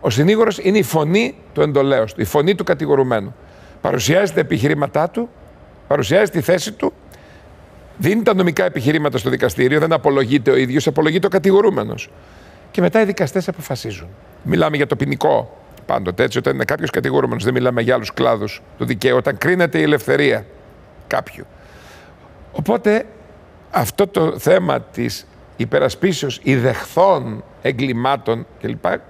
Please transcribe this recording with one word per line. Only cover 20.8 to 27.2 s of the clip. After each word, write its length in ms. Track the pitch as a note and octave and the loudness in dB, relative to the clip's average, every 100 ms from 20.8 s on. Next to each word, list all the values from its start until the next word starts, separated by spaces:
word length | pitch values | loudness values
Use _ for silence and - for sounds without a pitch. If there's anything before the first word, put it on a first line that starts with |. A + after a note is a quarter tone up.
| - - - | -20 -20 -6
κάποιου. 380 | - - - - - - - - - - - - - - | -6 -6 -16 -20 -20 -20 -20 -20 -20 -20 -20 -20 -20 -16
Οπότε, 520 | - D3+ A#3 G#3+ G#3+ - - - - - - - | -10 -2 0 2 0 -2 -16 -20 -20 -20 -20 -4
αυτό 360 | - A2+ - G3 | -2 -2 0 0
το 320 | - D#3+ - | 2 0 0
θέμα 420 | D3 F#3 F3 C3 | 2 2 2 -2
της 460 | A2+ - A#2+ - - - - - | -4 -6 -6 -6 -14 -20 -20 -8
υπερασπίσεως 840 | A#2 C#3+ C#3 - F#3+ E3 C#3+ A2+ | -2 0 0 0 -2 0 -4 -6
ιδεχθών 1000 | - C3 B2 A#2+ - - F#3+ E3+ | 0 2 2 -2 -6 2 2 2